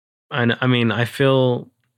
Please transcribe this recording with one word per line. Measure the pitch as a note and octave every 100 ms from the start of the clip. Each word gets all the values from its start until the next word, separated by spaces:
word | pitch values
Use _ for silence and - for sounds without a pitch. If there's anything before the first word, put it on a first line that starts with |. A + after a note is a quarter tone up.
| _ _ _
I | C#3+ A#2
kn-, | A#2
I | B2+
mean, | B2 A#2
I | G#2+
feel | A#2 - C3+ C3+ B2+ B2 - _ _